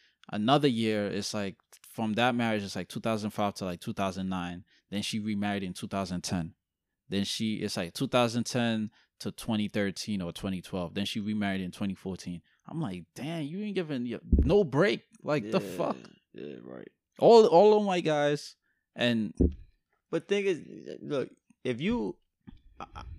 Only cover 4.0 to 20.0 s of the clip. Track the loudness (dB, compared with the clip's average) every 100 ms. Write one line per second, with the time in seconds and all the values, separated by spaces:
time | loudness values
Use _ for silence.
4 | -4 -2 -4 -4 -6 -10 -16 _ _ -6
5 | -4 -4 -2 -2 -2 -2 -4 -8 -6 -4
6 | -2 -4 -2 -2 -2 -8 _ _ _ _
7 | _ -2 -2 -2 -2 -2 -4 -4 -6 -4
8 | 0 2 2 0 -2 0 0 0 -4 _
9 | _ _ -10 -10 -4 -2 0 0 -2 -2
10 | -4 -4 -4 -4 -4 -6 -6 -6 -6 -4
11 | -4 -4 -4 -2 -2 -2 -6 -4 -6 -4
12 | -8 -8 -8 -10 _ _ -12 -6 -6 -6
13 | -12 -12 -8 -6 -6 -6 -4 -4 -4 -4
14 | -4 -6 0 2 6 6 4 4 2 2
15 | _ -14 -2 -2 0 -2 -2 -4 -4 -4
16 | -10 -20 _ -14 -12 -12 -14 -16 -16 _
17 | _ 4 10 10 10 10 8 8 4 0
18 | 2 2 2 0 -4 -20 _ _ _ 0
19 | 2 2 0 2 2 2 -16 _ _ _